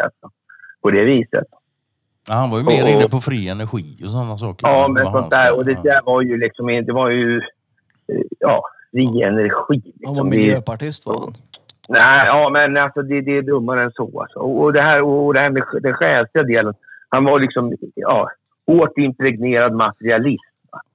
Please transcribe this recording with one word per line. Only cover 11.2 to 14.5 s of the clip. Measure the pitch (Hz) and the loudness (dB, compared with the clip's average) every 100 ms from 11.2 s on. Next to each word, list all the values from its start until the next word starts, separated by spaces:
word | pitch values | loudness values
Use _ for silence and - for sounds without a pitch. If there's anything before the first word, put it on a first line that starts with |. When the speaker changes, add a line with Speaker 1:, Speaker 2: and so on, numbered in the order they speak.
| - 117 _ - _ - _ | -8 -16 _ -20 _ -20 _
Speaker 1:
Nej, | 123 123 139 135 | 2 6 6 4
ja, | 143 147 | 4 4
men | 143 147 143 | 2 2 2
alltså, | 143 147 | -2 -4
det, | 139 143 | -4 -4
det | 135 143 | -2 -2
är | |
dummare | 135 143 117 127 | 0 -2 -2 -2
än | 120 | -2
så, | - 117 - | -4 -10 -8
alltså. | - - | -12 -8
Och, | 131 | -4